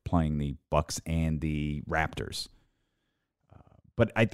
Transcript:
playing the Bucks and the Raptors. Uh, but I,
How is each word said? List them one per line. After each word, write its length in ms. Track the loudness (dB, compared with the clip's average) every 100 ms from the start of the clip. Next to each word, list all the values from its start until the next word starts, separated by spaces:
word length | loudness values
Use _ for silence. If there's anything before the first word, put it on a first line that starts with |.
| 0
playing 320 | 2 2 0
the 180 | -2 -6 _
Bucks 320 | 0 0 -4 -2
and 360 | 0 0 0
the 400 | -2 -2 -2 -4 -2
Raptors. 580 | -2 -2 -4 -8 -10 -12 -16 _ _ _ _ _ _ _ _ _
Uh, 200 | -20 -20 -20 _ 0
but 140 | 2 4
I, 140 | 2